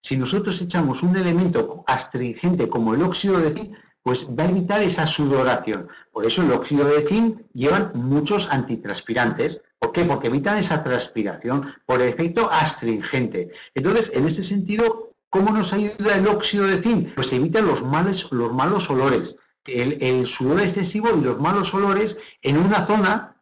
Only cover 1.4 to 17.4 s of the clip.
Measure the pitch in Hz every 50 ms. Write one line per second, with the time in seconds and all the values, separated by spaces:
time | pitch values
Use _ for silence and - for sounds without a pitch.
1.4 | 185 175 170 - 113 - - - - - 123 - - - - 120 127 120 113 -
2.4 | - 175 175 147 120 110 - 123 113 110 113 135 170 175 170 - - 202 190 180
3.4 | 160 151 151 - - - - - - _ _ _ _ 123 127 - - 135 120 127
4.4 | 156 180 180 196 175 - 202 208 208 180 170 - 160 156 - - 147 139 139 131
5.4 | 127 127 120 123 - 113 107 95 87 - - - - _ _ 110 104 113 - 185
6.4 | 175 139 123 117 - - 147 143 143 143 147 151 147 147 196 220 233 226 220 -
7.4 | - _ _ 123 123 143 170 202 196 180 - 120 120 131 139 151 151 - 208 196
8.4 | 175 - 139 127 120 - 117 110 - 101 98 - - - 113 123 120 113 - -
9.4 | 120 156 - - - _ _ _ - - - 180 175 175 - - - 117 123 147
10.4 | 139 202 208 208 180 - 170 147 - 135 127 120 - - - 117 104 101 90 -
11.4 | - 120 127 143 139 139 - - _ - 127 127 127 123 110 - 165 170 170 233
12.4 | 226 - - 156 156 156 - - - 117 113 104 - - - 131 120 110 - 113
13.4 | - - - - - - _ 135 135 185 214 233 220 - - 127 135 160 151 -
14.4 | 185 175 202 202 180 180 208 214 233 226 220 - - - _ _ _ _ - 196
15.4 | 202 220 208 214 190 - 196 202 208 208 208 - 202 214 202 190 190 214 208 208
16.4 | - - - 202 196 190 190 - - 226 233 185 - - - - 127 - 131 127